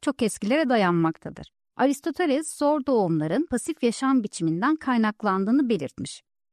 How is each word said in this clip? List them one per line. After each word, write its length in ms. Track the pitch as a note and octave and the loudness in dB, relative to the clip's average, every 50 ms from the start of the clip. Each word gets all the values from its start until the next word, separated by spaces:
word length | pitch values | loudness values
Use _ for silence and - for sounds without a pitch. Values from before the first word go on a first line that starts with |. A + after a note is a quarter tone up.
| - | -2
çok 200 | - - - A#3+ | -4 -2 0 -2
eskilere 460 | G3+ - - G#3 G3+ C4 D#4 D#4+ B3 | -2 -2 -2 -2 0 2 2 2 2
dayanmaktadır. 840 | B3+ A3 G3 F3 F3 E3+ E3 D#3+ D#3+ - - D#3 - - - - _ _ _ _ _ | 2 2 4 4 4 2 2 0 0 -4 -10 -14 -12 -12 -16 -20 _ _ _ _ _
Aristoteles 840 | - B3+ C#4 C#4 - - E4+ C#4+ - F#4 D#4 B3+ D4 D#4 - - - | 0 2 2 2 0 -4 -6 -4 -2 0 0 0 0 -2 -6 -6 -2
zor 280 | D4 C#4+ D4+ D4+ C4 | 0 0 0 0 0
doğumların 600 | C#4+ C4 A3+ G3 E3+ E3 D#3 D3+ D#3+ E3+ C4 E4 - | 0 2 2 2 2 2 0 0 0 0 -2 -2 -2
pasif 320 | B3+ A#3 - - D#4 - B3 | -2 -4 -4 -6 -6 -2 0
yaşam 400 | A#3 G#3+ - C4+ C4 C4+ B3+ G#3 | 0 0 0 0 2 2 2 0
biçiminden 540 | G#3 - - E3 D#3+ D#3+ E3+ F#3 F#3+ G#3+ | -2 -4 -2 -2 -2 0 0 0 0 0
kaynaklandığını 920 | - - C4+ B3 A#3 A3 G#3+ G#3 - G#3+ G#3 F#3+ F#3+ G3 G#3 A#3+ C#4+ C#4 A#3 | 0 0 0 0 2 2 0 0 -2 -2 0 0 0 2 2 2 2 2 2
belirtmiş. 540 | A3+ E3+ C#3 - - - - - - - - _ _ _ _ _ | 0 -2 -2 -6 -8 -10 -12 -12 -12 -16 -20 _ _ _ _ _